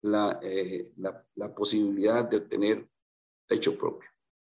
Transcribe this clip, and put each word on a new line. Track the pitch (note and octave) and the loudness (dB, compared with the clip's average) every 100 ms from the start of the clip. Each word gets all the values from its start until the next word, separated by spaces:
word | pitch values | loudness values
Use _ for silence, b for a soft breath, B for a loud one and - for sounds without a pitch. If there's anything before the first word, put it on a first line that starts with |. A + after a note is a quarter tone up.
la, | G#2 G#2 G#2 - | 0 2 2 -2
eh, | F#2+ F#2+ F#2 F#2 F2 - | -4 -4 -2 -6 -10 -8
la, | F#2+ F#2+ _ | -8 -8 _
la | - G2+ | -10 -10
posibilidad | - G#2 A2 G#2 G2 G#2 A#2 A#2 | -4 0 2 2 2 4 4 2
de | G#2+ | 0
obtener | - - G#2 A2 - _ _ _ _ _ _ | 0 0 2 0 -2 _ _ _ _ _ _
techo | - - - | 0 0 0
propio. | - - - _ _ _ | -4 -6 -16 _ _ _